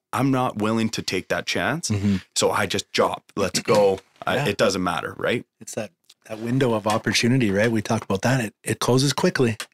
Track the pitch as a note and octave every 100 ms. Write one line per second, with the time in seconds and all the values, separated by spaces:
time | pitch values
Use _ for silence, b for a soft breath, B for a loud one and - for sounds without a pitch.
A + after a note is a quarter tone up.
0 | _ A2 C3+ C3 B2+ G#2 G#2+ A2+ A2 -
1 | - F#2 - F2 - G2 F#2+ D#3+ - G#2
2 | G2+ F#2+ - - G2 F#2+ G2 G2 - -
3 | F#2 - - G2 F#2 - - G#2+ G2 F#2+
4 | - _ - F3 C#3+ G2 A2 F#2 F2+ D2+
5 | G#1+ - - A#2+ - _ - A#2 G#2 _
6 | _ _ - G#2+ A#2 C3 B2+ A2 G#2+ A2
7 | A2+ G2+ A#2+ C3 G#2+ G2 A#2 A2 - A2+
8 | - G2 A#2+ C3 G#2+ - - - - C3
9 | C#3+ - F#3 D#3+ A#2+ G#2+ -